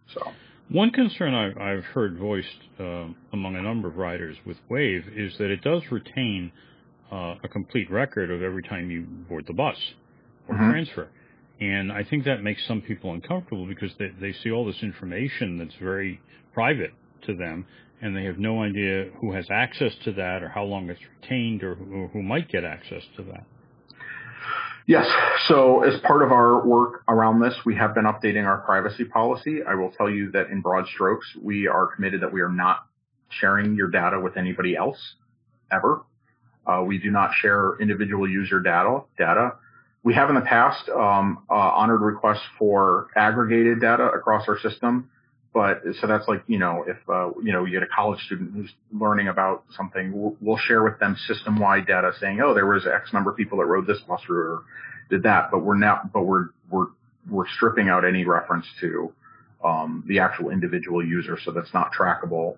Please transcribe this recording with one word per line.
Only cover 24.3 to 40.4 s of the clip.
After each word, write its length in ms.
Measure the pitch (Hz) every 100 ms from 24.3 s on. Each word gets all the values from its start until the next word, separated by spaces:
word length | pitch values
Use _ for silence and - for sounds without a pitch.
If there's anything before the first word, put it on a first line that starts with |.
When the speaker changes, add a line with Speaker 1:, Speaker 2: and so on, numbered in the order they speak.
| - - - - - -
Speaker 1:
Yes. 200 | 160 - - - - -
So 360 | 151 131 127
as 160 | 139 -
part 220 | 151 147
of 80 | 135
our 340 | 123 120 123 120
work 380 | 117 117 - -
around 320 | 113 110 113
this, 140 | 117 123
we 120 | 117 110
have 180 | 110
been 100 | 110
updating 400 | 107 107 107 104
our 140 | 101 98
privacy 460 | - 98 101 -
policy. 560 | 120 117 113 123 - 156
I 140 | - 95
will 160 | 92
tell 180 | - 104
you 220 | 104 101
that 160 | 95 90
in 100 | 98
broad 260 | 90 95 92
strokes, 380 | - 95 107 - -
we 280 | 101 101 98
are 180 | 87 95
committed 360 | - 98 95
that 100 | 87
we 80 | 95
are 100 | 90
not 340 | 90 90 92 - _ _ _ _
sharing 480 | - 98 101 104 107
your 120 | 95
data 300 | 90 87 95
with 160 | 90 95
anybody 380 | 90 90 90
else, 400 | 82 101 143 - - _ _ _ _ -
ever. 320 | 95 120 151 - _ _ _ _ _ -
Uh, 160 | 92
we 140 | 92 98
do 120 | 101
not 200 | 101 98 -
share 360 | 107 101 95 -
individual 480 | 107 98 104 101 98
user 320 | 95 95 95
data, 400 | 90 85 98 135 - -
data. 360 | 82 101 123 - _ _ _ _
We 100 | 117
have 140 | 117 143
in 40 |
the 60 | 139